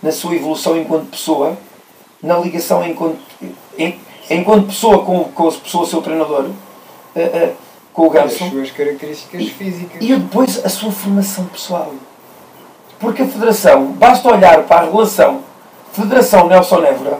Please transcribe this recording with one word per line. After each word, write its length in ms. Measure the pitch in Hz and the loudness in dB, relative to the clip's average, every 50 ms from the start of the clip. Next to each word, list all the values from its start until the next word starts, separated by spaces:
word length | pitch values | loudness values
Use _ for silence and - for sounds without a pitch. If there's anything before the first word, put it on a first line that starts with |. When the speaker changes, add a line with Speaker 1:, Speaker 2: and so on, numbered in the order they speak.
Speaker 1:
na 100 | - 156 | -4 -6
sua 240 | 156 - - 175 175 | -6 -6 -6 -6 -6
evolução 420 | 170 135 147 156 - - 165 165 165 | -4 -4 -6 -6 -4 -2 -2 -2 -2
enquanto 300 | 160 - 165 160 151 - | -2 -2 -4 -4 -4 -6
pessoa, 500 | - - - - 156 143 143 160 190 - - - _ _ _ _ _ _ _ _ _ _ | -14 -12 -4 -4 -2 -2 -2 -4 -4 -8 -14 -20 _ _ _ _ _ _ _ _ _ _
na 160 | - 156 175 170 | -4 -2 -2 0
ligação 480 | 175 180 170 170 - - 190 175 175 | 0 -4 -6 -6 -4 -2 -2 -2 -2
enquanto, 320 | 170 165 - 170 165 - - - - - _ - 90 - - - - - - | -4 -6 -6 -6 -6 -6 -6 -14 -20 -20 _ -18 -18 -18 -20 -20 -20 -10 -6
em, 220 | 156 180 - - - - - - - - | -6 -6 -6 -10 -18 -20 -20 -20 -8 -6
enquanto 380 | 156 175 180 196 214 208 196 - | -4 -4 2 2 4 4 2 0
pessoa 360 | - - - 226 202 180 - | -4 -2 2 4 4 4 2
com, 220 | - 185 180 165 | 0 -2 -2 -2
com 220 | - - - 165 165 | -4 -4 -2 -2 -2
a 40 | |
pessoa, 320 | - - - - - 175 170 | -2 -4 -12 -6 -4 -4 -4
o 40 | - | -2
seu 140 | - 165 | -4 -6
treinador, 480 | - 160 160 160 156 147 151 139 135 - 190 196 - - - - - - - - - - - | -6 -4 -4 -4 -2 -2 -2 -4 -4 -4 -8 -14 -18 -20 -20 -20 -20 -20 -20 -20 -20 -12 -6
eh, 60 | 170 | -4
eh, 320 | 170 165 - 175 165 - - - - - - - _ _ _ | -4 -2 0 0 -2 -2 -2 -8 -18 -20 -20 -20 _ _ _
com 140 | - 165 160 | 2 2 4
o 60 | 151 | 4
Speaker 2:
E 40 | 151 | 4
as 180 | 143 131 120 - | 2 2 -2 -6
Speaker 1:
Ganso. 120 | 185 180 | -8 -6
Speaker 2:
suas 200 | 135 135 135 131 | -6 -6 -8 -8
características 680 | - - 143 143 143 139 - 151 151 147 - - - 180 | -6 -6 -4 -4 -4 -6 -10 -12 -14 -14 -16 -16 -10 -8
Speaker 1:
E, 80 | - - | -8 -8
Speaker 2:
físicas. 480 | - - 202 190 175 175 175 175 - - | -8 -10 -10 -10 -8 -8 -12 -14 -10 -8
Speaker 1:
e 140 | 220 233 262 | -2 0 0
depois 480 | 202 180 - - 220 262 - - - - | 0 0 -2 0 0 0 0 0 -4 -6
a 60 | 190 | -6
sua 220 | - - 214 220 | -6 -6 -6 -8
formação 540 | 196 - - 196 196 196 196 - - - 180 | -8 -6 -4 -2 0 0 0 -2 -4 -8 -10
pessoal. 460 | 175 - - - - 185 170 156 139 139 135 - - - _ - - - - - - - - - - - _ _ _ - - | -10 -10 -14 -10 -8 -8 -8 -8 -8 -12 -16 -18 -20 -20 _ -20 -20 -20 -20 -20 -20 -20 -20 -20 -20 -20 _ _ _ -16 -8
Porque 240 | 208 226 214 - - | -6 -6 -2 -2 -4
a 40 | - | -4
Federação, 580 | - 208 220 226 214 - - 170 - 135 135 - - | -2 -2 0 0 0 2 4 4 4 4 4 -2 0
basta 360 | - 165 185 - - - 262 | 4 6 6 6 6 4 2
olhar 340 | 226 196 190 170 165 156 - | 4 6 8 8 6 6 6
para 180 | - - - - 160 | 4 4 4 4 2
a 20 | |
relação 520 | 170 214 220 202 - - - 139 135 135 - - - - - - - - - - - | 2 2 0 2 4 4 4 4 4 -2 -10 -14 -20 -20 -20 -20 -20 -20 -20 -16 -8
Federação 540 | - 220 202 - 175 165 - - 185 180 170 | -6 -2 2 4 2 4 6 6 4 6 8
Nelson 360 | 185 185 175 - 190 170 165 | 6 6 6 4 2 2 2
Évora 360 | 143 131 - 135 147 143 143 | 2 0 0 -2 -6 -6 -6